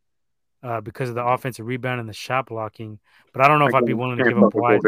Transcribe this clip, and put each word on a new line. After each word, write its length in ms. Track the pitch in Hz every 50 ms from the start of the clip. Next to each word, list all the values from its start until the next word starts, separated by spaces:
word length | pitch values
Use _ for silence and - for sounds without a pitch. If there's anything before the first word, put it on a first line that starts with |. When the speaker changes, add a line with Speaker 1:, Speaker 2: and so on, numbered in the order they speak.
| _ _ _ _ _ _ _ _ _ _ _ _ -
Speaker 1:
uh, 180 | 123 117 113
because 280 | 107 110 - - 135 123
of 60 | 117
the 100 | 120 120
offensive 400 | 120 127 123 - 135 113 - 110
rebound 320 | 117 127 127 117 127 123 123
and 100 | 117 110
the 40 | 101
shot 340 | - - - 123 131 -
blocking. 520 | - 113 113 110 107 _ - 113 107 107 107 _ _ _ _ _ _
But 120 | - 123 131
I 40 |
don't 120 | 143 151 151
know 80 | 147
if 80 | 135 131
Speaker 2:
I 20 | 135
Speaker 1:
I'd 60 | 123
be 60 | 117
Speaker 2:
can't, 80 | - 117
Speaker 1:
willing 180 | 127 127 123
to 60 | 120 127
Speaker 2:
can't 120 | 120 117
Speaker 1:
give 80 | 120 -
up 100 | 107 -
Speaker 2:
fuck 0 |
with 80 | 110 117
Gobert. 200 | 120 110 101 -